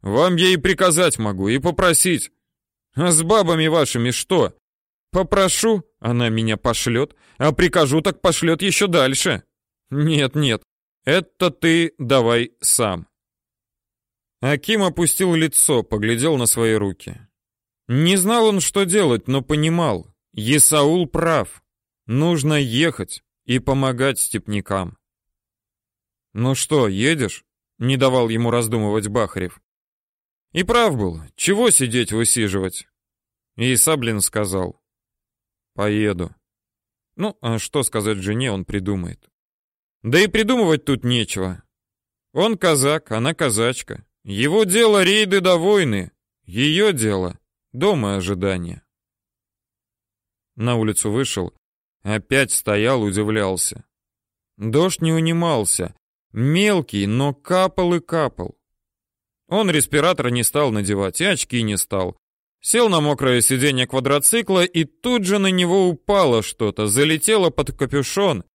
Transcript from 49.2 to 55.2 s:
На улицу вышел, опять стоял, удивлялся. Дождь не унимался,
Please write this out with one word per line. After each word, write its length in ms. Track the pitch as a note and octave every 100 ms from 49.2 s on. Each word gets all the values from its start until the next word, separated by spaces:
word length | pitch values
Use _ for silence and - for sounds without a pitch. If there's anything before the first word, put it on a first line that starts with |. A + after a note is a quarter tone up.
| _ _ _ _ _ _ _ _ _ _ _ _ _ -
На 200 | A#2 A#2+
улицу 340 | A2 G2+ G#2+
вышел, 440 | G#2+ C3+ - F2 _ _ _ _ _
опять 500 | G2 G#2+ - C3+ C3
стоял, 500 | - - G#2 A2+ C3
удивлялся. 800 | G#2 G2 G#2+ A2 G2 F#2 - - - _ _ _ _ _ _ _
Дождь 440 | G#2+ C3+ F#3 -
не 120 | E3
унимался, 840 | D#3+